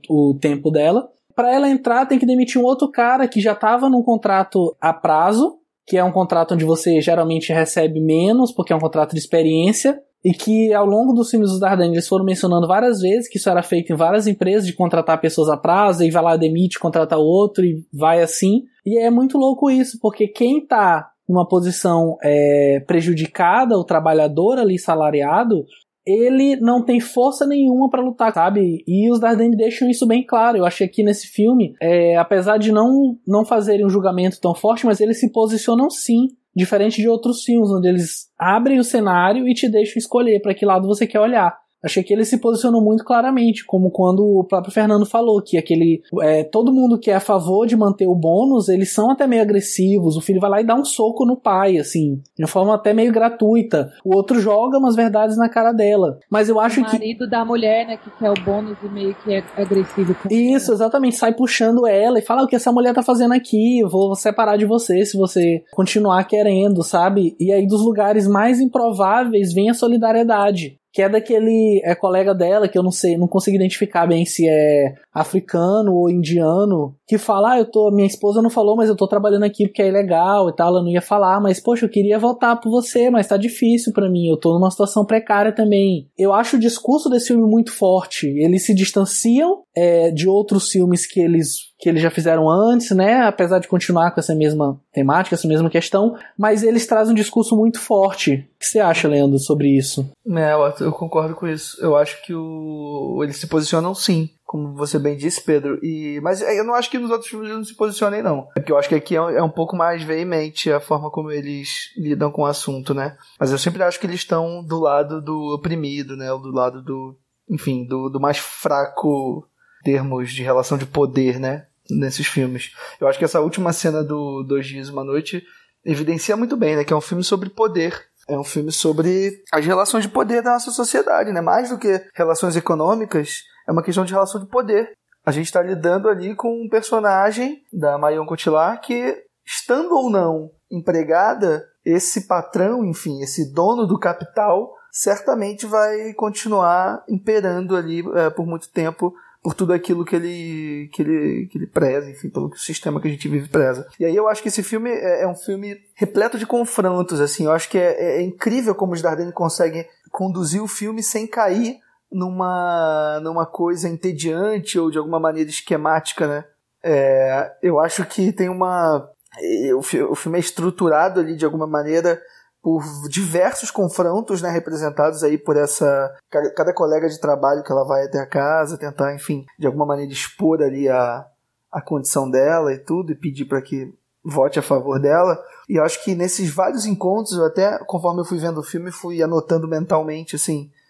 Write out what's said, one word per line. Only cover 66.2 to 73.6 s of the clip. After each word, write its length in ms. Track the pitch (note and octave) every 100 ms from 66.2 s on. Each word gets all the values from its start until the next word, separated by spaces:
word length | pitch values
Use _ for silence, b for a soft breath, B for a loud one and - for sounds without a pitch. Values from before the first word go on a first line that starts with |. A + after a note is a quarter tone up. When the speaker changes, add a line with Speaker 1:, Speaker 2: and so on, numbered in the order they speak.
Speaker 1:
querendo", 580 | F#3+ G#3 G3+ F#3+ G3+ F#3+
sabe? 540 | E3 F#3 F3+ G3+ F3 -
E 140 | F3+
aí 120 | G3
dos 160 | G3 G#3
lugares 460 | A3 G#3 G3+ G#3+ G3
mais 340 | G3+ A3+ B3
improváveis 920 | C4 B3 A#3 G3 F#3+ A3 B3 G#3+ G3
vem 180 | F3 G#3
a 40 |
solidariedade. 1080 | A#3 A#3+ A#3 A3+ A3+ A#3 G#3+ G3+ F#3+ D3+ - _
Que 100 | -
é 80 | G3
daquele, 720 | A3 A3 A3 A3 A3+ A3 G3
é, 100 | E3+
colega 400 | F3 F#3+ F#3 F#3+
dela, 320 | F#3+ E3+ G3+ G3+
que 120 | G3
eu 40 |
não 80 | F#3
sei, 280 | F3+ F3+ E3+
não 100 | F3
consigo 260 | F#3+ G3
identificar 520 | G3